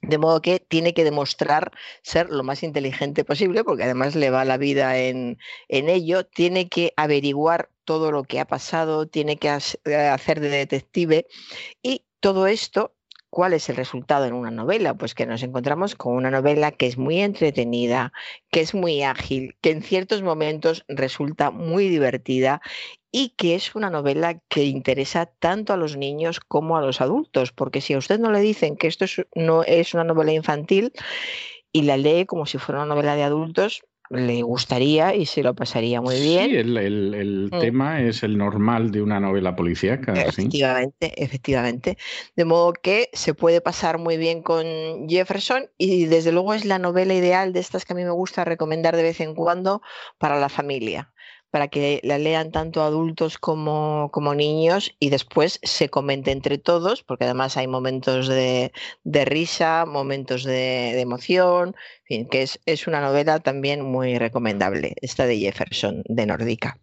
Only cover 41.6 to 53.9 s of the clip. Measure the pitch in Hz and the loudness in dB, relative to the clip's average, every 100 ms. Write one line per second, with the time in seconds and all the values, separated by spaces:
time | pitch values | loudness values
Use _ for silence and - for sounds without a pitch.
41.6 | 120 120 175 185 - - - - 165 170 | 0 -2 -4 -4 -10 -12 -8 -2 4 6
42.6 | 170 170 180 202 247 - - 147 165 170 | 4 2 0 2 0 -2 -4 2 4 4
43.6 | 170 170 175 160 165 160 165 165 160 165 | 2 -2 -2 -2 -2 0 0 -2 0 0
44.6 | 160 160 160 160 156 175 185 196 - 254 | 0 -6 -6 -8 0 0 2 -2 -2 -2
45.6 | 269 _ 185 185 160 165 165 170 190 214 | -4 _ 2 4 6 4 4 2 2 -2
46.6 | 208 190 180 180 185 185 180 180 190 180 | 0 0 2 2 2 4 4 4 2 -2
47.6 | 180 180 - 180 180 175 185 - 170 165 | -4 -6 -6 -6 -2 -2 -2 -2 -2 -2
48.6 | 160 160 165 170 165 165 160 156 170 175 | -2 0 2 2 2 0 -6 -2 0 0
49.6 | 185 202 - - - _ 151 143 143 - | 0 -2 -6 -18 -18 _ 0 0 0 -2
50.6 | 143 135 110 80 147 _ - - _ 151 | -4 -4 -4 -6 -10 _ -20 -20 _ -2
51.6 | 143 143 143 143 - 143 151 160 160 160 | 0 0 0 0 0 0 0 0 -2 -4
52.6 | 160 160 156 156 165 160 160 - - 156 | -4 0 0 2 -2 0 -4 -2 -4 -2
53.6 | 156 151 151 | 0 0 0